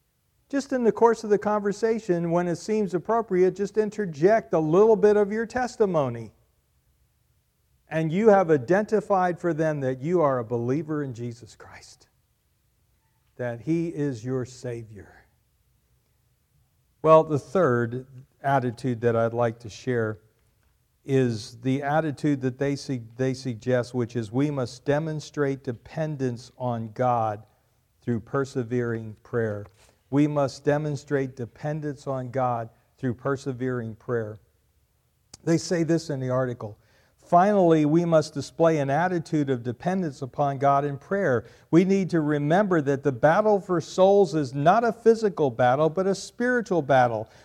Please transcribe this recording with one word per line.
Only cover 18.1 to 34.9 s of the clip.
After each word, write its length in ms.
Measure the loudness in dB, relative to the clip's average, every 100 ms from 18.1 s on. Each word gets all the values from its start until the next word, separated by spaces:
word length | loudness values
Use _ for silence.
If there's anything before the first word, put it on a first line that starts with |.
| -20 -20 _
attitude 580 | -2 -2 -2 -4 -6 -2
that 140 | 0 2
I'd 180 | 0
like 260 | 0 -2 -4
to 100 | -14
share 480 | -10 -4 -2 -4 -6 _ _ _ _ _ _ _ _ -2
is 500 | 0 2 -2 -10 -8
the 220 | -4 -2
attitude 580 | 0 -2 -2 -2 -2 -2
that 160 | -4 -4
they 180 | -4 -4
su-, 280 | -6 -8 -10 -4
they 200 | -4 -4
suggest, 580 | -8 -8 -2 -2 0
which 220 | -4 -4 -6
is 160 | -4
we 180 | -2 -2
must 340 | -2 -6 -6 -2
demonstrate 760 | -2 -2 -8 -8 -4 -4 -4
dependence 880 | -8 -12 -12 -8 -6 -4 -4 -6 -12 -8
on 340 | -6 -6 -6
God 500 | -2 0 0 -2 -4 -12 _ _ _ _ _
through 200 | -4 -4
persevering 960 | -4 -4 -4 -6 -4 -4 -4 -6 -8 -16
prayer. 460 | -8 -4 -2 -4 -10 _ _ _ _
We 160 | 0 2
must 400 | 0 -2 -2 -2
demonstrate 680 | -2 -2 -6 -4 -2 -2 -8
dependence 720 | -14 -10 -8 -6 -8 -10 -8
on 240 | -8 -6
God 380 | -2 -2 -2 -8 -14 _ _
through 160 | -6
persevering 800 | -4 -4 -4 -6 -6 -4 -4 -6 -10
prayer. 420 | -6 -4 -4 -10 _ _ _ _ _